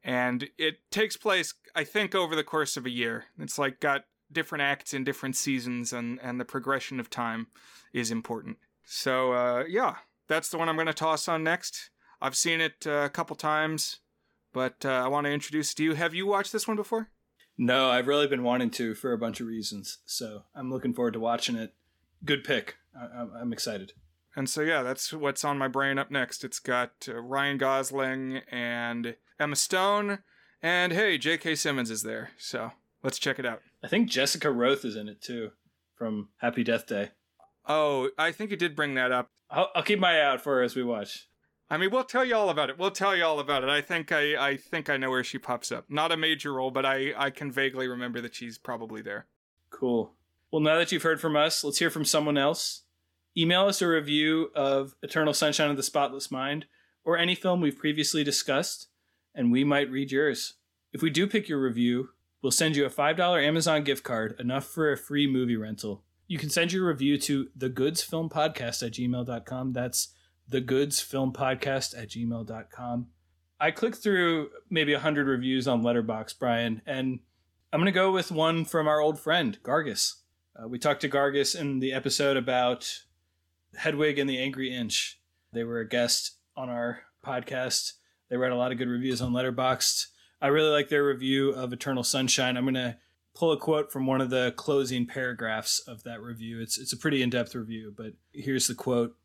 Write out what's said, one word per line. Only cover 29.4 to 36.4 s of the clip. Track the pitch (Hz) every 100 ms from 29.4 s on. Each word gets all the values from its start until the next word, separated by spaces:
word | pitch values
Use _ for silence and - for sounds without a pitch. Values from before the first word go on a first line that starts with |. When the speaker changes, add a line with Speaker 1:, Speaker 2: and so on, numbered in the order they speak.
| 147 143
Speaker 1:
Stone, | - 185 190 208 202 196 _ _ _ _
and | 165 180 180
hey, | 170 214 156
J | 131 165
K | 165
Simmons | 156 156 139 117
is | 110
there, | 110 110 120 -
so | - 120 113 - _ _
let's | 135 -
check | 139 135
it |
out. | 127 110 _ _
Speaker 2:
I | -
think | 196 226
Jessica | 127 139 165 151
Rothe | 120 120 139
is | 127 107
in | 107
it, | 104
too, | - 120 110 _ _ _ _
from | _ 113 107 101
Happy | _